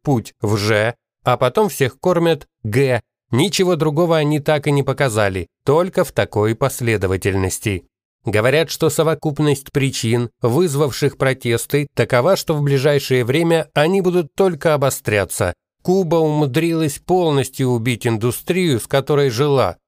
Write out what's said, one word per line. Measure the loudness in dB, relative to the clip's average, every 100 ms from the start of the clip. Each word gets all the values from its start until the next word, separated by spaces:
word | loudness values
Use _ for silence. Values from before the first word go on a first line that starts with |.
путь | -2 -2 -2 -6
в | -2 -2
Ж, | 0 0 0 -4 _ _
а | -2 0
потом | 0 0 0
всех | 0 -4 -2
кормят | 0 2 2 0 -4 _
Г. | -4 0 2 0 -4 _ -4
Ничего | 0 0 2 0 2
другого | 0 0 2 2
они | 2 0
так | 0 0 2
и |
не | 0
показали, | 0 0 0 0 0 -2 -8 _ 0
только | 2 2 0
в | -2
такой | -2 -2 0 0
последовательности. | 0 -2 -2 -2 0 0 -2 0 0 -2 -2 -4 -4 -8 _ _ _ -4
Говорят, | 0 2 2 0
что | -2 -2
совокупность | 0 0 -2 -4 -2 0 0 -2
причин, | -4 -2 -2 -2 0 -2 _
вызвавших | 0 2 0 0 -2 0 -2 0
протесты, | -2 -2 -2 -2 0 -2 -2
такова, | -2 0 2 2 0
что | 0
в | -2
ближайшее | 0 2 2 0 0 0
время | 0 0 2 0 0
они | 0 2 2
будут | 0 0 -2
только | 0 0 0 0
обостряться. | 2 0 -2 -2 0 0 -2 -4 -4 _ _
Куба | -2 0 2 2
умудрилась | 2 0 0 0 0 0 -2 -4
полностью | -2 0 2 0 0 -2 -2
убить | 0 0 -2 -2
индустрию, | 0 -2 -4 -4 0 0 0
с | 0
которой | -2 0 0 0
жила, | 0 0 2 0 -2